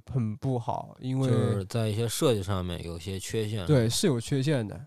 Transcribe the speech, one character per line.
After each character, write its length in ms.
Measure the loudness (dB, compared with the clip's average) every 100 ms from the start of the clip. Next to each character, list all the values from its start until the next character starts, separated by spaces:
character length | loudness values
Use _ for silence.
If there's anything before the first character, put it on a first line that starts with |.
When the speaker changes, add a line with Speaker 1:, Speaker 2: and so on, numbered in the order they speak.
| -2
Speaker 1:
很 240 | -2 -2 -2
不 220 | -2 -2
好， 380 | -2 -6 -8 -10
因 200 | -4 0
为 100 | 4
Speaker 2:
就 60 |
是 300 | 4 4 2 -2
在 220 | 0 0
一 60 |
些 140 | 0 -2
设 260 | 2 4
计 80 | 4
上 220 | 2 -2
面 180 | -2 -4
有 160 | -6 -8
些 200 | -6 -8
缺 260 | -4 -4 -2
陷。 200 | -2 2
Speaker 1:
对， 220 | 4 4
是 180 | 2 2
有 120 | 2
缺 240 | 0 0
陷 240 | 0 0 -2
的， 80 | -8